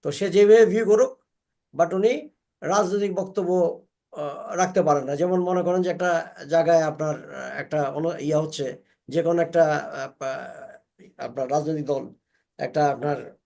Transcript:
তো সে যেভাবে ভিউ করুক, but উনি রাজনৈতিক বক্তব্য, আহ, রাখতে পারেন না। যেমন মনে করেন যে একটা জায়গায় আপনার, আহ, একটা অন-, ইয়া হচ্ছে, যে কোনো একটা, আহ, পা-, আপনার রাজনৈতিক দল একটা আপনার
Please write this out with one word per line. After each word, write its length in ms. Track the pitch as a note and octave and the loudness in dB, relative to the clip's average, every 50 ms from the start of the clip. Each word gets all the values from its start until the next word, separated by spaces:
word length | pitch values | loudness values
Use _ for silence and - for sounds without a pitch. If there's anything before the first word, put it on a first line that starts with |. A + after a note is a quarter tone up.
তো 100 | _ C#3+ | _ -8
সে 180 | C#3+ - G3 F#3 | -4 -4 -4 2
যেভাবে 360 | E3 G3+ G#3 G#3 A3 A3+ A3 | 4 6 8 8 10 8 8
ভিউ 180 | F3+ F#3 A3 A3+ | 6 4 0 2
করুক, 280 | F#3+ G#3+ G#3+ B3+ C4 - _ _ _ _ _ _ _ _ _ _ _ - | 4 4 4 4 0 0 _ _ _ _ _ _ _ _ _ _ _ -2
but 180 | - E3+ E3 F#3 | 0 0 0 0
উনি 340 | F#3+ G3+ A3+ C4 D4+ D4+ - _ _ _ _ _ _ | 0 2 0 0 0 -6 -14 _ _ _ _ _ _
রাজনৈতিক 520 | - D3 F#3+ G#3 G3+ F3+ G3 G3+ G3+ G3 F#3 | -4 0 0 0 0 0 -2 -2 -2 -2 -2
বক্তব্য, 680 | G3 F#3+ F#3+ - G#3 F#3 F3 F#3 F3+ F3 - - - _ _ _ _ _ _ | -4 -6 -4 -4 -4 -2 0 2 2 2 0 -2 -6 _ _ _ _ _ _
আহ, 420 | - - D3 C#3+ C#3 - - - D#3 | -12 -10 -10 -10 -10 -10 -12 -8 -2
রাখতে 280 | F3 F#3 F#3 F#3 F#3+ | -2 -2 0 2 2
পারেন 220 | E3+ D#3 D3 C#3+ C3 | 4 4 2 2 2
না। 120 | C3+ C#3+ | -4 -2
যেমন 240 | C#3+ E3+ F3+ F#3 F#3 | -2 0 0 0 0
মনে 220 | F3+ F3+ F3+ F3+ | 0 0 0 0
করেন 200 | F3+ F3+ F3+ F#3 | 0 0 0 0
যে 80 | F3+ F3+ | 0 -2
একটা 440 | E3+ F3 F3+ F3+ E3+ E3 D#3+ E3 - - C#3+ C#3 | -2 -2 0 0 0 -2 -4 -6 -16 -18 -6 0
জায়গায় 340 | D#3+ E3 E3 E3 E3+ E3 | 0 2 4 4 4 4
আপনার, 320 | D#3+ D#3 D3+ D3+ D#3+ D3+ D3 B2+ - - C3+ | 4 0 -2 -4 -4 -4 -4 -6 -10 -16 -14
আহ, 260 | C3 C3 C3 C3+ C#3+ | -12 -12 -10 -10 -10
একটা 220 | C#3 - D#3 D3+ | -8 -4 -4 -2
অন-, 360 | C#3+ C3+ C#3+ D3 D#3+ E3 E3+ - | -2 -2 -4 -4 -4 -4 -4 -4
ইয়া 200 | C#3 D3 D3+ D3+ | -2 0 0 0
হচ্ছে, 420 | D#3 D3+ - - C#3 B2+ - - _ _ _ _ _ - | 0 -2 -6 -6 -6 -6 -8 -12 _ _ _ _ _ -4
যে 140 | C3 E3+ | -2 0
কোনো 200 | E3+ E3 E3+ E3+ | 2 2 2 2
একটা, 220 | E3 E3 E3+ E3+ E3 D#3 D3+ | 0 2 4 4 4 4 2
আহ, 320 | C#3+ C3+ C#3 C#3 C#3 C3+ C3+ _ _ | -2 -4 -8 -10 -10 -10 -12 _ _
পা-, 320 | C3+ C3+ C3 C3 - - - - C3+ - - - _ _ _ _ F#3+ - _ - | -8 -8 -8 -8 -10 -14 -16 -16 -18 -20 -20 -20 _ _ _ _ -20 -20 _ -12
আপনার 320 | C3 B2 A#2 C3+ C3 B2+ | -12 -10 -6 -6 -4 -2
রাজনৈতিক 360 | C#3+ D3+ D3 D#3 D#3+ D#3 C#3+ | -2 -2 -2 -2 -4 -4 -2
দল 260 | C3 C#3+ C3+ - - - _ _ _ _ _ _ _ _ - | -4 -4 -4 -4 -10 -18 _ _ _ _ _ _ _ _ -8
একটা 280 | - - - D#3 D3 | -8 -4 0 0 0
আপনার 520 | C#3+ C3+ A#2+ C3 D3 C#3+ B2+ A#2+ - - _ _ | 0 0 -2 -4 -4 -4 -4 -8 -16 -20 _ _